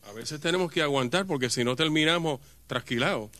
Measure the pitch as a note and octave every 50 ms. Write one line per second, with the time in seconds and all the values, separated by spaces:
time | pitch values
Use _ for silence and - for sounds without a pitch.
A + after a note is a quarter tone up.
0 | - G#2 G#2 A2+ A#2 - D3+ C#3+ D3+ E3 F3 F#3 F3+ D#3+ - E3+ D#3 C#3+ C#3 C3+
1 | B2+ A#2 D#3+ F#3 G3 F#3+ D#3 C3 B2+ A#2 - B2+ A#2 B2 B2+ C#3 D#3+ D#3 D#3 D#3
2 | D3+ D#3+ E3+ F3 D#3+ D#3 C#3 B2 - - - - - - B2+ B2 - - B2+ A#2
3 | C3+ F#3+ F#3+ B2 G#2+ - -